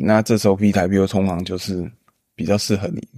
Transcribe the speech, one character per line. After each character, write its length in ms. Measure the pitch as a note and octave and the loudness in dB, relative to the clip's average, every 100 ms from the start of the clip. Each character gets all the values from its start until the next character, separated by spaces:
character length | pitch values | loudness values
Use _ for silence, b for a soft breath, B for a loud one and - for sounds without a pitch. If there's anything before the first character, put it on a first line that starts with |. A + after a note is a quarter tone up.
那 220 | D2 A2 | 2 2
这 160 | G#2+ A2 | 2 2
时 100 | G#2 | 2
候 60 | |
V 180 | G2 G#2 | 2 2
W 300 | G2 F2+ G2 | 2 2 2
O 40 | G2 | 2
通 200 | G2+ G2 | 2 0
常 180 | F2 | -2
就 140 | F2+ F#2 | -6 -8
是 280 | - F#2 E2+ - _ _ _ | -6 -6 -6 -12 _ _ _
比 120 | - E2 | -8 -2
较 100 | G#2 | 0
适 180 | - G2 | 0 -2
合 120 | F#2+ | -2
你， 180 | - - | -8 -12